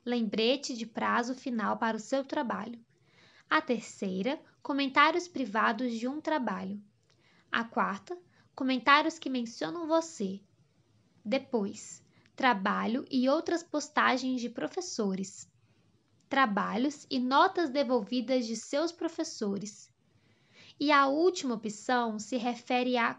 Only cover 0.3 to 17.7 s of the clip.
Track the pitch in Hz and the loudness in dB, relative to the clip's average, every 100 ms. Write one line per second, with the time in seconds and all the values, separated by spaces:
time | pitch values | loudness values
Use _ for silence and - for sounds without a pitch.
0.3 | 202 226 277 285 240 226 - 220 214 240 | 2 2 2 -2 -8 -6 -2 0 0 0
1.3 | 262 269 233 202 214 226 220 214 269 269 | -4 -4 -2 -2 0 0 -2 -2 -4 -2
2.3 | 302 247 196 226 233 _ _ _ _ - | -4 -4 -4 -8 -12 _ _ _ _ -20
3.3 | - - 302 311 240 - - 202 185 202 | -14 0 0 2 -2 -4 -8 -4 -2 -2
4.3 | 302 - _ - 277 277 285 302 339 - | -4 -8 _ -4 -2 2 4 4 4 -2
5.3 | - 240 214 220 220 254 226 247 302 320 | -6 -2 2 2 2 -2 -2 -4 -4 -2
6.3 | 311 226 185 190 202 - _ _ _ _ | -2 -2 -4 -6 -10 -12 _ _ _ _
7.3 | _ - 240 233 240 185 196 - 359 _ | _ -4 -4 -2 -2 -2 -2 -10 -16 _
8.3 | _ _ - 262 262 269 285 311 320 285 | _ _ -4 -2 2 6 6 6 -2 -4
9.3 | 254 233 - 311 330 320 330 330 - 190 | -4 -4 -6 -6 -4 0 0 0 -6 -6
10.3 | 196 _ _ _ _ _ _ _ _ 208 | -8 _ _ _ _ _ _ _ _ -4
11.3 | 262 269 233 202 - - - _ _ _ | -4 -2 -2 -2 -6 -16 -18 _ _ _
12.3 | - 262 208 196 190 202 233 - 262 254 | 0 2 4 0 0 -2 -2 -2 0 2
13.3 | 302 330 339 - 302 277 - 226 254 254 | 2 2 -2 -2 -6 -2 2 4 4 0
14.3 | 254 233 240 302 - 349 - 202 190 190 | -2 -4 -4 -6 -6 -6 -2 -2 -2 -6
15.3 | - - _ _ _ _ _ _ _ - | -10 -20 _ _ _ _ _ _ _ -2
16.3 | 277 262 196 180 196 277 - - 269 254 | 4 4 2 -2 0 -2 -2 -4 -2 2
17.3 | 277 370 370 330 | 6 6 4 0